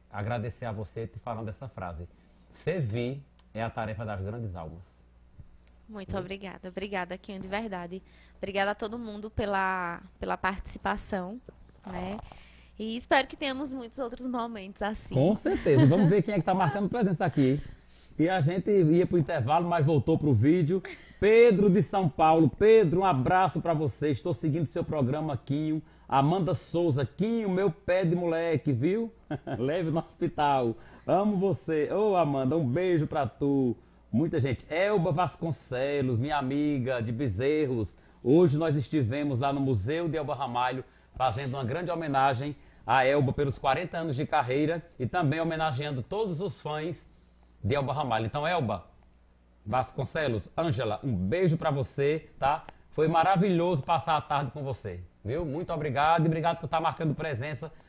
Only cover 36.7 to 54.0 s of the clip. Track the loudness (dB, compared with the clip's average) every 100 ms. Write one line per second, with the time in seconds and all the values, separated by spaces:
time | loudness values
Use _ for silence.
36.7 | 0 -2 -2 -4 -4 -4 0 0 0 0
37.7 | -2 -4 -8 -20 -4 4 6 6 4 2
38.7 | 0 0 0 0 0 -2 0 0 0 0
39.7 | 0 -2 -2 -2 -4 -4 -6 -4 -2 -2
40.7 | -4 -10 _ _ -2 -2 0 -4 -4 -4
41.7 | -4 -4 -4 -2 2 2 2 -4 -8 -16
42.7 | -12 2 4 4 4 2 0 -2 0 0
43.7 | 0 -2 -6 -4 -4 0 0 0 0 0
44.7 | -2 -8 -8 -4 0 0 0 -2 -2 -2
45.7 | -2 -4 -6 -6 -4 -4 -4 -6 -8 -8
46.7 | -6 -6 -10 -16 -20 _ _ -20 _ -2
47.7 | -2 -2 -2 -2 -2 -2 -2 -2 0 -2
48.7 | -4 -8 -20 -20 _ _ _ _ _ -4
49.7 | -2 -2 -6 -6 -2 -2 -2 -4 -4 -2
50.7 | 0 -2 -2 -2 -2 0 2 2 2 0
51.7 | -2 -4 -2 0 0 -6 -4 -2 -2 -6
52.7 | -20 _ 0 2 4 4 4 4 2 2
53.7 | 0 0 -2